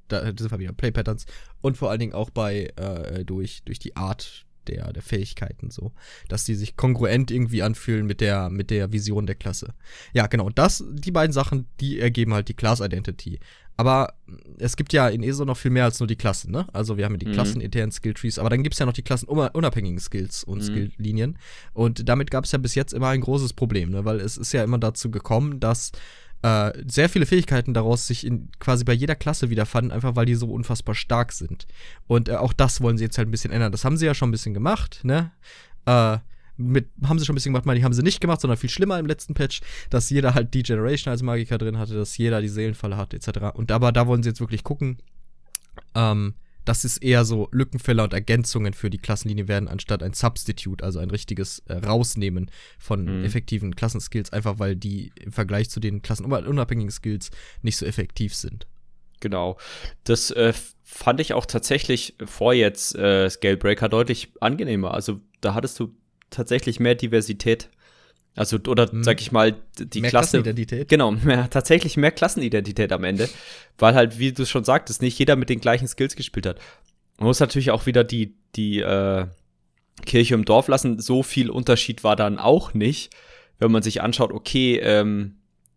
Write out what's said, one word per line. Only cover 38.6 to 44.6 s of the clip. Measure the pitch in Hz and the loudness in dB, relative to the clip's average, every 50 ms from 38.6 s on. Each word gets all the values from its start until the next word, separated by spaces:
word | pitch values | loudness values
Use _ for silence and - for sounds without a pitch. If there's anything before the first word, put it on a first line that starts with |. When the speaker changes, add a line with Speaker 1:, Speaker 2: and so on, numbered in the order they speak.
| - 120 | -2 -4
Speaker 1:
schlimmer | - - 190 202 185 175 | -2 0 0 0 0 0
im | 156 | -2
letzten | 147 151 - - - 147 | -2 -4 -4 -6 -6 -2
Patch, | - 143 131 - - - - - - - - | -2 -2 -2 -2 -6 -8 -10 -10 -10 -4 0
dass | - 120 120 - | 0 0 2 2
jeder | 135 139 135 123 120 | 2 2 4 4 4
halt | 143 117 117 - | 2 2 2 0
die | 131 | 0
Generation | 120 117 117 107 110 127 147 143 - 139 | 0 0 0 0 2 0 0 0 -2 -2
als | 120 120 127 | -2 -2 -2
Magiker | 123 120 117 113 113 117 | 0 -2 -2 -2 -2 -2
drin | 107 110 110 110 113 | -2 -2 -2 -2 -4
hatte, | 110 107 107 | -4 -4 -4
dass | 107 104 - - | -4 -4 -4 -2
jeder | - 117 117 113 107 | 0 0 2 2 0
die | 107 104 | 0 -2
Seelenfalle | 101 107 110 110 107 - - 104 98 | -2 -2 -2 -2 -4 -4 -4 -4 -4
hat, | 104 98 - - | -4 -4 -6 -8
et | - - | -8 -6
cetera. | - - 104 101 104 | -6 -4 -4 -4 -4
Und | - - 113 - | -4 -4 -2 0
aber | 110 117 123 120 | 2 4 4 4
da | 117 120 120 | 4 4 4
wollen | 120 123 117 | 4 4 2
sie | 117 117 | 2 0
jetzt | 110 - | -2 -2
wirklich | 117 113 113 107 | -4 -4 -4 -4